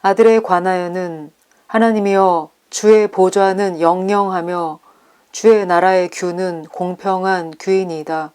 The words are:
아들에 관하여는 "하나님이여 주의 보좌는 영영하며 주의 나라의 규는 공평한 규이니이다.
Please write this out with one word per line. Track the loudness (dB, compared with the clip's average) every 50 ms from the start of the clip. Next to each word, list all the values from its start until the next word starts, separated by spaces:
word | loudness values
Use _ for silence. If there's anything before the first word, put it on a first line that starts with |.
아들에 | 2 0 2 4 4 4 4 2
관하여는 | 2 0 -2 0 0 -2 -2 -2 -4 -6 -6 -6 -6 -6 -8 -12 -14 -18 _ _ _ _ _ _ _ _
"하나님이여 | 0 2 2 2 2 0 0 2 2 4 4 4 2 0 -4 -8 _ _ _ _
주의 | -10 0 4 4 6 6 4 0
보좌는 | 0 2 0 2 2 2 2 2 0 -2 -4 -4 -2 0
영영하며 | 0 0 0 0 -2 -2 0 0 -2 -2 -4 -6 -6 -6 -6 -6 -6 -6 -8 -12 _ _ _ _ _ _ _ _ _ _
주의 | -14 2 4 4 4 4 2
나라의 | 2 2 4 4 4 2 2 0 -2
규는 | -6 -8 -8 -6 -4 -4 -6 -6 -6 -8 -12
공평한 | -14 -10 -8 -6 -6 -6 -6 -4 -4 -4 -2 -2 -2 -2 -2 -4 -10 -14 _
규이니이다. | -2 -2 0 0 0 -4 -8 -10 -8 -8 -8 -8 -8 -10